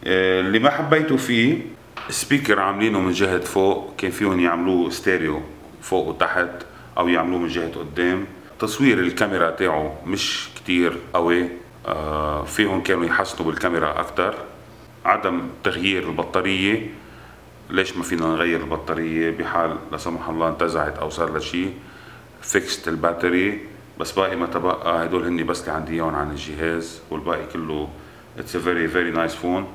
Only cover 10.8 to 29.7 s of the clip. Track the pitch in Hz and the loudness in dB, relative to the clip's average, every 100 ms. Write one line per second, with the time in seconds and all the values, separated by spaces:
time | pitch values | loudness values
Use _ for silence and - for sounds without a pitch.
10.8 | 85 85 - 90 85 87 87 87 - - | 4 2 -2 0 4 4 2 -4 -14 -14
11.8 | - 76 76 76 76 76 76 - 104 95 | -6 -4 -2 -2 0 -2 -4 0 2 2
12.8 | 87 90 85 87 98 - 82 78 92 85 | 0 0 2 2 0 0 -2 0 0 2
13.8 | 78 73 85 - 90 - - - - - | 0 0 -4 0 0 -2 -10 -16 -20 -20
14.8 | - - - 104 95 87 87 - - 85 | -20 -6 2 2 2 -2 -4 -4 -4 0
15.8 | 92 95 87 78 87 92 92 95 95 113 | 0 0 -2 -4 -2 -2 0 0 2 0
16.8 | 113 - - - - - - - - 92 | -2 -12 -18 -20 -20 -20 -20 -20 -4 0
17.8 | 95 95 82 87 82 80 87 82 78 78 | 0 -2 -4 0 0 2 2 0 -2 -6
18.8 | - 80 82 80 82 82 82 87 82 78 | -4 -4 -2 0 0 -2 -2 0 0 -2
19.8 | - 78 85 82 78 80 82 80 85 80 | -8 -8 -6 -6 -6 -2 0 0 0 0
20.8 | 76 78 78 78 82 76 76 87 92 92 | -2 -4 -6 -2 -2 -2 -4 -2 -4 -4
21.8 | - - - - - - - 101 - - | -16 -20 -20 -20 -20 -18 0 0 0 -6
22.8 | - 82 82 85 87 90 95 104 - - | -4 0 0 2 2 4 2 -2 -10 -18
23.8 | - - 80 - 95 92 87 85 87 87 | -20 -8 -4 0 0 0 -2 0 0 0
24.8 | 85 85 85 87 85 87 82 85 - 78 | 0 0 2 0 0 -2 0 -2 -2 -6
25.8 | 78 82 82 73 73 73 73 76 82 85 | -4 -2 -2 -2 -4 -6 -8 -4 -2 -2
26.8 | 82 - - 78 76 82 73 82 80 76 | -6 -12 -10 -6 -2 -4 -4 -8 -4 -4
27.8 | 73 - - - - - - 87 85 87 | -6 -10 -18 -20 -20 -14 -6 -4 -2 0
28.8 | 82 82 87 80 82 - 87 92 98 | 0 0 0 0 -2 -2 -2 -2 -4